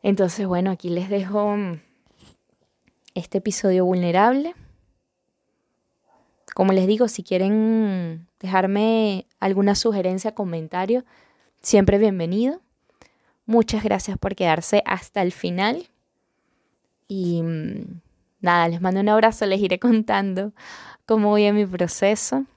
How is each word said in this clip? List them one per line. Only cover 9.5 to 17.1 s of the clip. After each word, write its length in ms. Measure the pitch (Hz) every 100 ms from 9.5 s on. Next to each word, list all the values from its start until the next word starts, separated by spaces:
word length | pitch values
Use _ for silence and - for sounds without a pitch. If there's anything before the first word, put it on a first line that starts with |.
| 196 202
sugerencia, 600 | 202 233 202 185 185 214
comentario, 720 | 214 190 165 160 180 190 247 - _ _ _ _ _
siempre 380 | - 208 196 202
bienvenido. 600 | 220 190 170 190 247 339 _ _ _ _ _ _ _ _
Muchas 380 | - 233 226 214
gracias 360 | 214 196 - 190
por 160 | -
quedarse 480 | 196 180 160 - 208 -
hasta 360 | 185 - 202
el 100 | 180
final. 560 | - 175 175 202 294 349 _ _ _ _ _ _ _ _ _ _ _
Y, 340 | _